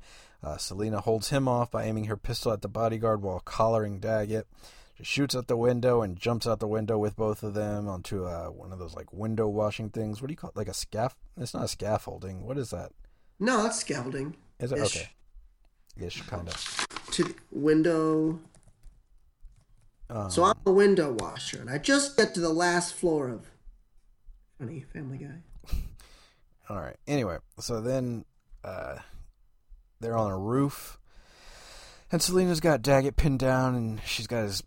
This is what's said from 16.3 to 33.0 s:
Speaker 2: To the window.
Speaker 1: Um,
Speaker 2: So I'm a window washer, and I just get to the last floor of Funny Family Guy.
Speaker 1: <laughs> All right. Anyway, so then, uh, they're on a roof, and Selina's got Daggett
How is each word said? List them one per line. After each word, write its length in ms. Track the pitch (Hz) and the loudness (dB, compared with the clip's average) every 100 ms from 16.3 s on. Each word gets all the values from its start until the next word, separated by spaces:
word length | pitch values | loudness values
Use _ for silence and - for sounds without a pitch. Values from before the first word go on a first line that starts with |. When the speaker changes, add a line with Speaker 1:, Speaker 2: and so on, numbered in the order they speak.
| 90 85 - - - - - - | -8 -8 -8 -6 -6 -6 -8 -4
Speaker 2:
To 120 | - - | 0 0
the 100 | - - | -2 -10
window. 880 | - 151 156 170 160 156 156 160 160 - - - _ - - _ - _ _ - - _ - - _ - | 0 4 6 6 4 2 2 2 -2 -10 -20 -20 _ -20 -20 _ -20 _ _ -20 -20 _ -20 -20 _ -8
Speaker 1:
Um, 200 | 113 98 | -6 -2
Speaker 2:
So 140 | 95 185 | 4 4
I'm 100 | 220 196 | 4 4
a 60 | |
window 420 | 190 202 185 147 110 | 8 8 6 2 0
washer, 400 | 85 - - - | -4 -8 -8 -8
and 100 | 117 | -6
I 80 | 147 | -2
just 380 | - 277 277 - | 4 4 4 4
get 180 | 214 175 | 4 4
to 40 | |
the 140 | 170 | 0
last 400 | 160 175 175 175 | 4 4 4 0
floor 340 | - 175 156 127 | 0 2 2 0
of 200 | 113 - - - - _ - _ _ - - _ - | -6 -12 -20 -20 -20 _ -20 _ _ -20 -20 _ -14
Funny 260 | 127 160 - | -12 -12 -14
Family 240 | - 135 131 | -12 -10 -10
Guy. 580 | 143 165 - - - - - - - | -12 -16 -18 -18 -4 -2 -4 -10 -20
Speaker 1:
<laughs> 600 | - - _ _ _ - | -20 -20 _ _ _ -10
All 80 | 98 | -8
right. 180 | 67 - - | -8 -10 -2
Anyway, 300 | 143 101 - - - | 0 0 -4 -10 -10
so 220 | 120 113 | -6 -2
then, 420 | 120 135 123 113 - _ _ - | -2 -2 -2 -4 -10 _ _ -16
uh, 360 | 98 92 69 65 - - - - _ _ - - _ - | -12 -10 -10 -12 -14 -18 -18 -20 _ _ -20 -20 _ -10
they're 160 | 113 117 | -2 0
on 140 | 107 | 0
a 60 | 92 | 0
roof, 600 | 104 131 143 - - - - - - - - - - - - - - | 2 2 2 0 -14 -18 -20 -20 -20 -20 -20 -20 -20 -20 -20 -20 -4
and 100 | 165 | 0
Selina's 380 | 175 185 180 160 | 2 4 4 4
got 220 | 170 139 | 4 4
Daggett 320 | 139 135 | 6 6